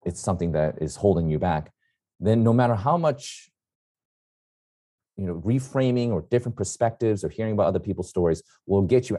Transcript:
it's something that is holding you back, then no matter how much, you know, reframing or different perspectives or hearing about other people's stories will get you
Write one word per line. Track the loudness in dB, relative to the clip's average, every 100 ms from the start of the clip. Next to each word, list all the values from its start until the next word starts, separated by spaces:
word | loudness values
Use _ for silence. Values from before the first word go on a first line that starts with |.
it's | -8 -6
something | -4 -2 0
that | 0 0 -2
is | -8
holding | 0 2 2 0
you | 0
back, | 0 -2 -4 _ _ _ _ -4
then | 0 2
no | 4
matter | 4 2
how | 0 0 2
much, | 0 -2 -10 -18 -20 _ _ _ _ _ _ _ _ _ _ _ _ _ _ _ _ -8
you | -6
know, | -4
reframing | -2 -2 -2 0 0 0 0
or | -2 0
different | -2 -2 -4
perspectives | -6 -2 -2 0 0 0
or | -4
hearing | -4 -2
about | 2 2
other | 0
people's | -2 -6 -4
stories | 0 0 0 -6 _ 0
will | 2
get | 4 2
you | 2